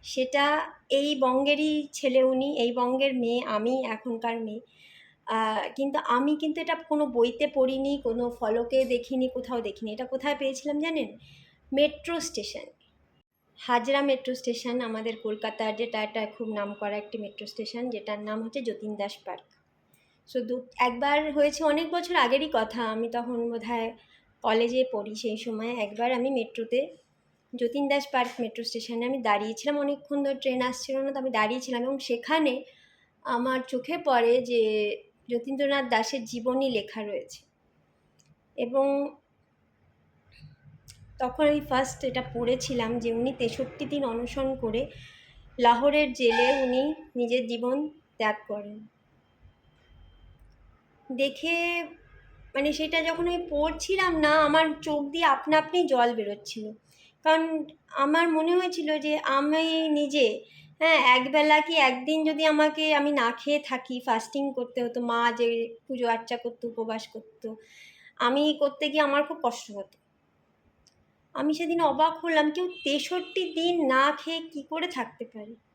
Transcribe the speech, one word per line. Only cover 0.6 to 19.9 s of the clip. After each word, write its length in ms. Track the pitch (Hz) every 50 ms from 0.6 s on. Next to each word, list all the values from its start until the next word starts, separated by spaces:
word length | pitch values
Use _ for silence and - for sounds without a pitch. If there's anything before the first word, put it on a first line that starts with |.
| 311 320 - - _ _
এই 260 | - 277 285 294 302
বঙ্গেরই 720 | 262 262 254 254 262 277 294 294 285 302 311 302 302 294 294 -
ছেলে 300 | - - 269 254 262 262
উনি, 340 | 262 262 254 262 277 294 302
এই 140 | 233 240
বঙ্গের 420 | 233 247 247 247 262 262 277 277 262
মেয়ে 280 | 254 240 233 240 247 -
আমি, 400 | - 220 208 214 233 254 262 262
এখনকার 560 | 233 220 214 - 254 233 226 226 233 226 233
মেয়ে। 180 | 226 220 208 226 - _ _ _ - - - - - _ _ _ _
আহ, 440 | - 226 220 220 220 214 214 - - -
কিন্তু 240 | - 269 277 277 302
আমি 360 | - - 233 247 269 294 302
কিন্তু 260 | 302 320 311 311 330
এটা 140 | 320 330 330
কোনো 300 | 320 330 - 302 294 294
বইতে 420 | 285 240 240 233 247 247 - 294 294
পড়িনি, 540 | - 277 262 262 269 262 269 277 285 277 -
কোনো 260 | 240 226 240 240 240 240 -
ফলকে 460 | 247 214 220 233 240 233 262 262 262
দেখিনি, 420 | 254 247 240 240 - 262 254 254 254
কোথাও 340 | 254 254 254 - 254 240
দেখিনি। 320 | 220 208 196 - 226 214 214
এটা 120 | 220 254
কোথায় 300 | 254 262 262 254 294 294 294
পেয়েছিলাম 400 | 285 269 269 262 - 294 285 294
জানেন? 380 | 302 330 330 311 254 202 - - - - - - - _ _ _ _ _ -
মেট্রো 460 | 269 294 302 302 - - - 339 330
স্টেশন, 460 | - - - 240 208 - - - - - - _ _ _ _ _ _ _ _ _ _ _ _ _ _ _ _ _
হাজরা 440 | - - 247 240 233 254 277 277
মেট্রো 340 | 285 277 269 254 262 254 254
স্টেশন, 460 | 247 - 247 233 226 - 247 240 247
আমাদের 360 | 247 226 226 220 220 226 220 220
কলকাতার 580 | - 220 214 214 - 220 214 - 226 220 214
যেটা 280 | 214 240 233 - 220 214
একটা 220 | 208 214 226 214
খুব 240 | 208 214 - 240 220
নামকরা 480 | 214 208 202 202 202 202 214 202 208 208
একটি 200 | 208 - - 220
মেট্রো 300 | 208 196 - - 214 208
স্টেশন, 420 | - - 220 214 - 233 247 254
যেটার 300 | 240 208 208 - 208 208
নাম 240 | 208 214 214 220 220
হচ্ছে 180 | 226 - 285
যতীন 340 | 247 226 208 - - 214 208
দাস 220 | 202 202 202 202 -
পার্ক। 260 | _ - 180 - - _ _ _ _ _ _ _ _ _